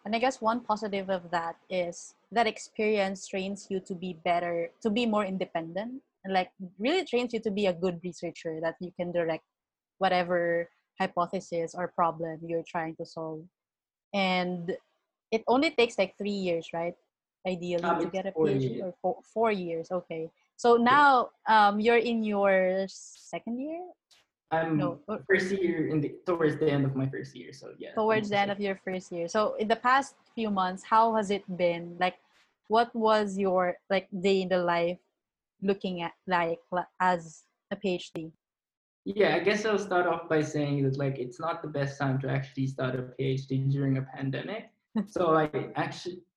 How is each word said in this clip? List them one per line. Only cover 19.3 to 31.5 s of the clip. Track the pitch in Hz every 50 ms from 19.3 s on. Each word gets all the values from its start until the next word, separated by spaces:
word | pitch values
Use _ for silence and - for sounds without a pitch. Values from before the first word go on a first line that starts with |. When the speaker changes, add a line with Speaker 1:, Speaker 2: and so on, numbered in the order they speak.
| _
Speaker 1:
four | 220 226 226
years. | 208 190 180 170 165 165 165 -
Okay. | 185 180 175 _ 165 160 160 165 - _ _ _ _ _
So | - 240 233 233
Speaker 2:
Yeah. | 233
Speaker 1:
now, | 240 254 285 294 285 269 247 220 - - _ _ -
um, | 220 220 208 202 202 208
you're | 214 233 233 233
in | 220 240 233 226 220
your | 214 208 202 202 196 190 190 185 185 185 190 190 190
second | - - - - - - - - - 170 - 226 233 247
year? | 269 302 320 339 359 359 349 _ _ _ _ _ _ _ _ _ _ _
Speaker 2:
I'm | 160 160 165 165 160 151
Speaker 1:
No. | 135 127 - - - - 214 - - -
Speaker 2:
first | 190 185 185 185 196
year | 196 180 170 165 165 151 127
in | 156 156
the, | 139 127 - - - -
towards | 175 165 160 151 139 -
the | 156 151
end | 143 143 135
of | 135 135
my | 131 135 135
first | - 120 - - -
year, | 127 - 151 147
so | - - - - -
yeah, | - - -
Speaker 1:
Towards | 220 220 220 220 214 208 208
Speaker 2:
I'm |
Speaker 1:
the | 202 202
end | 202 202
Speaker 2:
second. | 202 196
Speaker 1:
of |
your | 202 196 196 190 _
first | 196 185 185 185 -
year. | 180 170 170 170
So | - 220 214 202 -
in | - 220 208
the | 226 226
past | - 247 254 269 269 - - _ _ _ _
few | - 226 214
months, | 202 190 185 185 185 190 -
how | - 226 220 226 233 220
has | 220 208 185
it | 202 190 196
been? | -